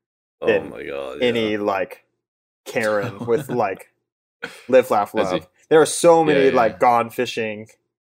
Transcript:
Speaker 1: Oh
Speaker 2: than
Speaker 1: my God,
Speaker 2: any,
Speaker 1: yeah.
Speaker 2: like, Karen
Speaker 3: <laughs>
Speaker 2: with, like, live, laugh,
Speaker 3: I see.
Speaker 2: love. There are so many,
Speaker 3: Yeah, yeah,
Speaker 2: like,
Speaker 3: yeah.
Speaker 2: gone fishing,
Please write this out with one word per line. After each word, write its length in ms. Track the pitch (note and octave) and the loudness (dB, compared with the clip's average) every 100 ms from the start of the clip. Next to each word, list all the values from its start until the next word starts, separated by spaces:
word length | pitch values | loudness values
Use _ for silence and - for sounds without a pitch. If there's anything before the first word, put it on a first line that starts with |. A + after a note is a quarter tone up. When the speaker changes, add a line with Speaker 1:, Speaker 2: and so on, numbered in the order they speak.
| _ _ _ _ | _ _ _ _
Speaker 1:
Oh 60 | E2 | -2
Speaker 2:
than 220 | - D2+ | -2 -2
Speaker 1:
my 140 | A#1 | -12
God, 380 | C#2+ C#2 C2+ - | -12 -10 -10 -4
Speaker 2:
any, 320 | B2 A#2 A2 | -2 0 -2
Speaker 1:
yeah. 60 | G#2+ | -2
Speaker 2:
like, 460 | G#2 G2 F2+ - _ _ _ _ _ _ - | -2 -2 -4 -10 _ _ _ _ _ _ -10
Karen 540 | B2+ A2 G#2 G#2 G#2 | -4 -2 -2 -4 -8
Speaker 3:
<laughs> 60 | A#2 | -4
Speaker 2:
with, 240 | A#2 D3 | -4 -2
like, 440 | B2 G#2 F#2+ - _ _ _ _ _ - - - | -4 -4 -6 -14 _ _ _ _ _ -18 -18 2
live, 240 | B2+ A#2+ | 2 4
laugh, 240 | A2+ G2+ A2 | 0 -2 -2
Speaker 3:
I 80 | |
see. 60 | G2 | -2
Speaker 2:
love. 180 | F2+ - _ _ | -4 -8 _ _
There 120 | D#3 | 4
are 40 | D3 | 4
so 380 | - E3+ E3 | 4 4 6
many, 180 | D#3 C#3 C3+ | 4 4 4
Speaker 3:
Yeah, 40 | |
yeah, 40 | B2+ | 2
Speaker 2:
like, 160 | A2+ | 0
Speaker 3:
yeah. 40 | - | 2
Speaker 2:
gone 300 | B2+ A#2+ A#2 | 2 2 0
fishing, 580 | - A#2+ - A2 G#2+ A2 _ _ _ | -4 -6 -4 -8 -8 -16 _ _ _